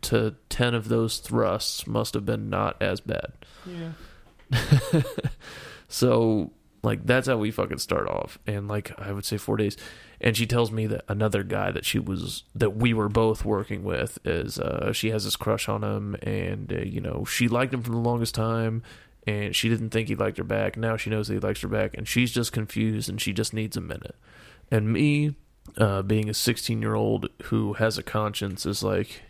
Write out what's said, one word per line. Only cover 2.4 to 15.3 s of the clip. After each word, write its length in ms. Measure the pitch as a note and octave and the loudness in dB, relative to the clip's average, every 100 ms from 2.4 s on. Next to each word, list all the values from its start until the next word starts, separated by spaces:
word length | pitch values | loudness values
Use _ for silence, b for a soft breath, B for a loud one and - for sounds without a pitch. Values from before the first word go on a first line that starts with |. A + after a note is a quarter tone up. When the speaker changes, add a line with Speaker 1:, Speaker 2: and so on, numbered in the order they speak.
| G#2+ | -2
Speaker 1:
not 320 | F#2+ G#2 - | 0 -2 0
as 200 | G2+ F#2+ | -2 -2
bad. 320 | - - - - B B F#3 | -4 -4 -6 -12 B B -12
Speaker 2:
Yeah. 260 | F3 E3 D#3+ B B B - - | -10 -10 -10 B B B -20 0
Speaker 1:
<laughs> 520 | B2 - C#3+ - E3 - - - - B B B B B | 0 6 6 6 2 2 -2 -4 -6 B B B B B
So, 600 | - B2 A#2 A2+ G#2+ D#2+ - _ _ | 2 4 6 6 4 2 -6 _ _
like, 200 | A2 G#2+ | 0 0
that's 220 | G#2 B2 C3 | 4 4 4
how 100 | A#2+ | 2
we 140 | G#2+ | 0
fucking 280 | - G2 - | 0 -2 -2
start 300 | - - G1+ | -2 0 0
off. 300 | G1+ G1+ - - | -2 -4 -8 -6
And, 220 | G2+ G2+ | -4 -4
like, 300 | G#2 - - | -4 -6 -10
I 140 | G2+ | -8
would 120 | G2+ | -6
say 120 | - G#2 | -4 -4
four 200 | - G#2+ | -2 0
days. 200 | G#2 - B B B B | 0 -2 B B B B
And 160 | - A2 | 0 2
she 100 | A2+ | 2
tells 240 | A#2+ A#2 | 2 2
me 160 | A2 G#2+ | 0 -2
that 180 | G#2 - | -2 -4
another 340 | G#2 G#2+ G2+ | 0 2 2
guy 300 | G2 G2+ F#2+ | 0 -2 -2
that 120 | - | -2
she 140 | - G#2+ | 0 0
was, 460 | - F#2+ E2+ - - | 0 -4 -4 -8 -10
that 220 | - G#2+ G#2 | 0 0 4
we 180 | A#2+ | 2
were 140 | A2 G#2 | 4 4
both 360 | A2 A2 G#2+ | 4 4 4
working 380 | G#2+ G#2 G2+ G2+ | 0 0 0 -4
with 360 | F#2+ D#2+ B1 - | -2 -2 -2 -4
is, 340 | - E2 - - | -2 -2 -2 -4
uh, 340 | - - - | -2 -2 0
she 180 | A#2 A2 | 0 0
has 140 | A2 | 0
this 100 | G2+ | -2